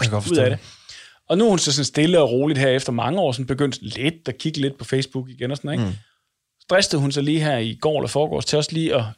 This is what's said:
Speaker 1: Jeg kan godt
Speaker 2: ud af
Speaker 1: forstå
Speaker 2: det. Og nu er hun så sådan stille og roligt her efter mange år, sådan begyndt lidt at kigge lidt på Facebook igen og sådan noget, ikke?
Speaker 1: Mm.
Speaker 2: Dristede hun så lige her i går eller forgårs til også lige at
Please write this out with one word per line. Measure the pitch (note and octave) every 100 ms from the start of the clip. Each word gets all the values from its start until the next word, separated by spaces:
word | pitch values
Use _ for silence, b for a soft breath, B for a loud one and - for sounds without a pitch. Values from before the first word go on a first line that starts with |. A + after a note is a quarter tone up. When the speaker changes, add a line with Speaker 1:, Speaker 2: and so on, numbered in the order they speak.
Speaker 1:
Jeg | A#2+
kan |
godt | G#2 G#2+
Speaker 2:
ud | B2+
af | B2+
Speaker 1:
forstå |
Speaker 2:
det. | - B B B B B B -
Og | E3+
nu |
er | A3+
hun | F3
så | D3+
sådan | C#3
stille | C3+ D3+ D#3 F3+
og | C3
roligt | B2 D3 C#3
her | C3+
efter | C3 -
mange | A#2 A#2 F#3+
år, | D#3+
sådan | A#2+ B2+
begyndt | C3 C#3+ -
lidt | A#2 G#2 C#3+ E3 -
at | -
kigge | D#3+ D3
lidt | C#3 C3+
på |
Facebook | A#2+ C3+ C3 C#3 B2+
igen | B2 B2
og | C#3+
sådan | D3
noget, | C3+
ikke? | G2+
Speaker 1:
Mm. | G2+ B B B _ _ _ -
Speaker 2:
Dristede | F#3 G3 D#3
hun | C#3
så | C#3+
lige | C#3+ D#3+
her | D3+ B2+
i | A2+ A2+
går | D#3 D3
eller | A#2+
forgårs | C#3 D#3 D3
til | - D3+
også | D3+
lige | D#3+ D#3+
at | C3+ A2